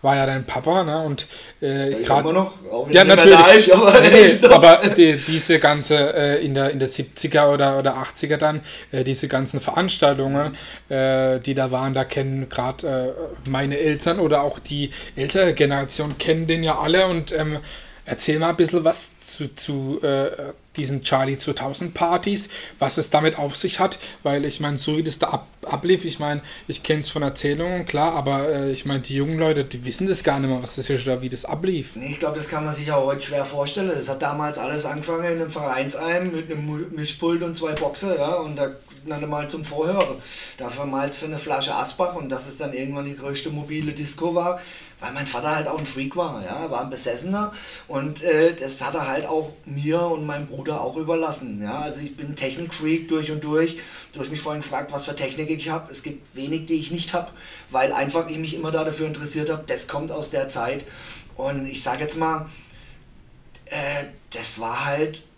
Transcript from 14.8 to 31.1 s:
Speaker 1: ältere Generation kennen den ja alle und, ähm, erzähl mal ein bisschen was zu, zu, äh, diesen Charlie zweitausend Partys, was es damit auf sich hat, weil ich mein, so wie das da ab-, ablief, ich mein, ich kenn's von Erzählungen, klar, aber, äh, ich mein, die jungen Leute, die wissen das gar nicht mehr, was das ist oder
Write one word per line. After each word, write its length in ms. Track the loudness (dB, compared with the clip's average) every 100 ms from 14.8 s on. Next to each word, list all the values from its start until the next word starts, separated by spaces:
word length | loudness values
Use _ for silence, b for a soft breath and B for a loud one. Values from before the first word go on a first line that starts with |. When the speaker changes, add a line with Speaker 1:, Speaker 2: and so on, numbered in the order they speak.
| -6 B B -8
Speaker 1:
ältere 380 | -2 2 2
Generation 640 | 4 2 2 -2 -4 -4 -4
kennen 300 | 0 0 0
den 160 | 0
ja 160 | 0 0
alle 280 | 2 4 4
und, 240 | 0 -2
ähm, 280 | -2 -2 -6 B B B B -10
erzähl 340 | -4 0 0
mal 120 | 0
ein 40 | 2
bisschen 280 | 2 2 2
was 340 | 0 -4 -10
zu, 340 | -16 -10 -10 -8
zu, 460 | -8 -6 -6 -4
äh, 520 | 0 0 -2 -6 -12 -14 _ -8
diesen 240 | -6 -4
Charlie 360 | 0 0 0 -4
zweitausend 560 | -4 -6 -6 -6 -8
Partys, 560 | -2 0 0 0 -2 -4 B B -4
was 180 | -2 -2
es 120 | 2
damit 280 | 2 2 0
auf 200 | -6 -2
sich 220 | -4 0
hat, 200 | -2 -2 B B
weil 220 | -2 -2 -2
ich 140 | -4
mein, 180 | -4 -4
so 180 | -4 -2
wie 80 |
das 160 | -2 -4
da 100 | -4
ab-, 180 | -4 -8 -18 -8
ablief, 400 | -4 2 2 0
ich 120 | -6
mein, 240 | -4 -4 B B -12
ich 160 | -10
kenn's 260 | -2 -2 -2
von 140 | -4
Erzählungen, 640 | -4 -2 -2 -2 -4 -6 -4
klar, 280 | 0 0
aber, 340 | 0 -2 -2 -2
äh, 240 | -2 -2
ich 140 | -4 -4
mein, 160 | -6
die 140 | -4 -4
jungen 220 | -2 0
Leute, 280 | 0 0 -2
die 180 | -8
wissen 240 | -8 -4 -2
das 160 | 0
gar 160 | 0 0
nicht 100 | -2
mehr, 140 | -4
was 120 | -4 -8
das 140 | -4
ist 160 | -2
oder 160 | -2